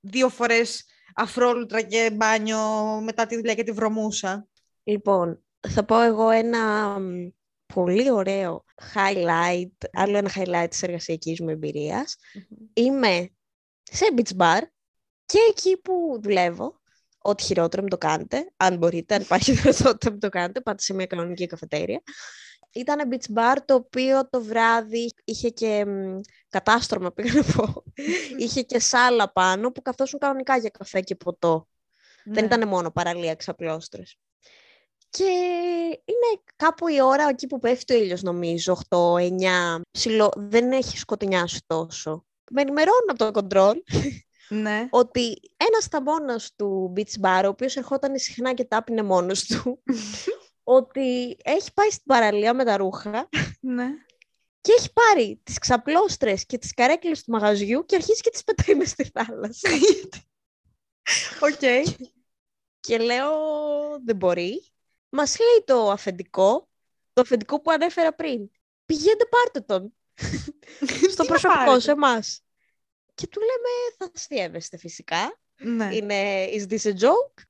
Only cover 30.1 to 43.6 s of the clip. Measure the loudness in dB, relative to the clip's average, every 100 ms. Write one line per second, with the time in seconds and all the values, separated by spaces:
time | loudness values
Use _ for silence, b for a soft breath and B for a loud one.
30.1 | -2 -4 -2 0 -2 -2 _ -6 -6 -4
31.1 | -8 -8 -2 0 0 -2 _ _ b b
32.1 | b -6 -2 2 2 2 0 -2 -2 -4
33.1 | -2 -4 -6 -8 -8 -6 -8 -10 -18 -20
34.1 | _ _ _ b b b b b _ _
35.1 | -2 0 2 0 -2 -2 -2 -4 -6 -4
36.1 | 0 0 0 _ _ 0 2 -2 2 4
37.1 | 4 2 0 -6 -4 0 -2 2 2 2
38.1 | -2 -4 -4 -4 -4 -2 -2 0 2 4
39.1 | 4 2 0 2 2 0 -4 -8 -6 0
40.1 | 4 2 2 0 2 2 0 -2 -8 -8
41.1 | -6 0 0 0 -6 _ -4 -4 -10 -10
42.1 | -10 _ _ _ -2 0 2 4 4 2
43.1 | 0 0 0 0 4